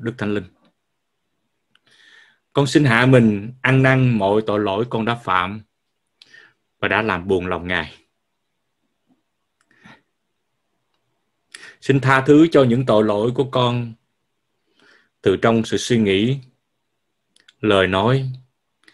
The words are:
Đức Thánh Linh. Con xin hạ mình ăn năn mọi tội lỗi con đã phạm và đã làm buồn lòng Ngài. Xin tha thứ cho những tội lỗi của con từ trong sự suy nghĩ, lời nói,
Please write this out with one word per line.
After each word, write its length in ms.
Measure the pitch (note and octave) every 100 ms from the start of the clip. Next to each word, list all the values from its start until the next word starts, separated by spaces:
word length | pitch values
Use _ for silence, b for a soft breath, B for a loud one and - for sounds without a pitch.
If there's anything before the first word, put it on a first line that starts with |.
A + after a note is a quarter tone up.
Đức 140 | A2+ -
Thánh 160 | G#2
Linh. 120 | G#2 F#2 _ _ _ _ _ _ _ _ _ _ _ _ _ b b b b b b _
Con 140 | C#3+ C#3
xin 180 | D#3
hạ 220 | D3 A#2 B2+
mình 460 | B2+ A2+ G2+ A2 -
ăn 200 | B2+ C3
năn 360 | C3 C3 B2+ A2+
mọi 240 | F#2+ G#2+ G#2+
tội 140 | G#2
lỗi 260 | G#2 F#2+ B2
con 140 | A#2
đã 100 | A2
phạm 480 | G2+ - F#2 F2+ G#2+ - _ _ _ _ _ b b b b _ _
và 100 | G2+
đã 140 | F#2+
làm 260 | A2 F#2 F#2
buồn 180 | F#2+ F2+
lòng 220 | F2 F2
Ngài. 280 | F2 D#2 - _ _ _ _ _ _ _ _ _ _ _ _ _ _ _ _ _ b b b _ _ _ _ _ _ _ _ _ _ _ _ _ _ _ B B B
Xin 200 | - C3+
tha 200 | C3 C3
thứ 260 | C3 D3 E3
cho 120 | D3+
những 220 | B2+ A#2 C3
tội 180 | G#2+
lỗi 280 | G#2+ G#2 A#2
của 140 | B2 C3
con 420 | B2+ B2 A#2+ A#2+ A2+ _ _ _ _ _ _ _ b b b b _
từ 140 | G#2 F#2
trong 280 | A#2 A2+
sự 120 | A2 G2+
suy 220 | - A#2+
nghĩ, 400 | G#2 F#2+ A2+ C#3 - _ _ _ _ _ _ _ _ _ _ _
lời 260 | G#2 G2+ F#2
nói, 440 | F#2+ A2 C3+ C3 B2+ - _ _ _ b